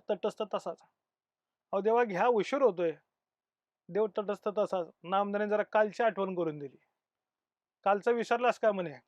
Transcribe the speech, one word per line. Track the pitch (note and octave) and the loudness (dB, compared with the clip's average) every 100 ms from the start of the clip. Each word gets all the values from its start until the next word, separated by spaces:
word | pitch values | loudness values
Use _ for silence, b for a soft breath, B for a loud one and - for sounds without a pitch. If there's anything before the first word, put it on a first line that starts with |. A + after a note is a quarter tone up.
| - | -2
तटस्थ | G3+ G#3+ - G#3+ | -2 -2 -4 -6
तसाच. | G#3 - - _ _ _ _ _ _ _ _ _ | -6 -8 -12 _ _ _ _ _ _ _ _ _
"अहो | G3 | -2
देवा | G3+ A#3 | 2 2
घ्या, | A#3+ F3+ A#3 | 2 2 2
उशीर | A3+ F3 C#4 | 2 0 2
होतोय." | B3+ F3 E3+ D3 _ _ _ _ _ _ _ _ - | 2 2 -2 -4 _ _ _ _ _ _ _ _ -6
देव | F3 A3 - | -2 -2 -2
तटस्थ | G3+ G3+ G#3+ G3 | -4 -4 -4 -2
तसाच. | G3 F#3+ D#3+ - | -2 -2 -6 -12
नामदारांनी | E3+ F#3+ G3+ G3+ G#3 | -4 -2 0 -2 0
जरा | G#3 | 0
कालची | - G#3+ G#3+ F3 | 0 2 2 2
आठवण | A#3 G3 F#3+ | 0 0 -2
करून | F3+ E3 D3+ | -2 -4 -4
दिली. | C#3 C3+ _ _ _ _ _ _ _ _ _ _ | -10 -16 _ _ _ _ _ _ _ _ _ _
"कालचं | F#3+ G3+ G#3+ | 0 2 2
विसरलास | A#3+ G#3+ A#3+ B3 - | 0 2 2 2 2
का?" | A3+ | 2
म्हणे. | G3 E3+ C3+ | 0 -4 -10